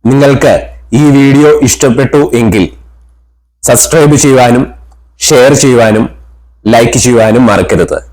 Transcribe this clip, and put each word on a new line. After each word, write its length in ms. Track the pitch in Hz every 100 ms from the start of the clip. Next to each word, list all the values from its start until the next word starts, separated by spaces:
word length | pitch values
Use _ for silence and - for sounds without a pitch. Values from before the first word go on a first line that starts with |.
| 113
നിങ്ങൾക്ക് 440 | 139 143 135 117 90 - - - 117
ഈ 40 | 147 139
വീഡിയോ 340 | 139 139 151 151 131
ഇഷ്ടപ്പെട്ടു 520 | - 139 120 135 147 147 120
എങ്കിൽ 240 | 113 101 85 - - _ _ _ _ _ _ _ -
സബ്സ്ക്രൈബ് 480 | 120 - 165 151 147
ചെയ്യുവാനും 400 | 147 131 123 123 139 - - _ _ _ -
ഷെയർ 240 | 147 131 139
ചെയ്യുവാനും 440 | 139 123 113 107 - - - - _ _ 104
ലൈക്ക് 260 | 117 117 127
ചെയ്യുവാനും 400 | 123 117 110 113 120
മറക്കരുത്. 480 | 98 90 113 - - -